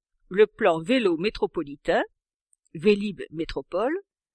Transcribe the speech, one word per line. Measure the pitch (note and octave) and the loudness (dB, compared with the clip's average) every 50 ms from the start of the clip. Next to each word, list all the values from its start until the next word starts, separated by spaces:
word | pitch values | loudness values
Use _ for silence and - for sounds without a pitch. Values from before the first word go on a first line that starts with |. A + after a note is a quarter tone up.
| _ _ _ _ _ - | _ _ _ _ _ -6
le | F3+ G3+ G#3+ | 4 4 4
plan | G#3 _ - A3+ F#3 D#3+ D#3+ | 4 _ 0 2 2 2 2
vélo | E3 F3+ C4 C4 A3 F#3 E3 | 0 0 0 2 2 0 0
métropolitain, | D3+ F3+ A3 - - G#3 F#3 - F3+ D3+ C#3+ C#3+ - - - F3 A#3+ D#4+ - _ _ _ _ _ _ _ _ _ _ _ _ - | 0 -2 -4 -2 -2 -6 -4 -4 -6 -8 -8 -12 -10 -2 0 0 0 0 -2 _ _ _ _ _ _ _ _ _ _ _ _ -12
Vélib | E3 D3+ G#3+ G#3 G3+ G#3 G#3 E3 - - - | 0 2 2 2 2 0 -8 -8 -6 -8 -8
Métropole, | D#3 E3 D#3 - - C#3+ C3 - E3+ F#3 A3 C#4 E4 G4+ - _ _ _ _ _ | -6 -6 -6 -6 -6 -8 -8 -4 -4 -2 -2 -2 -2 -4 -6 _ _ _ _ _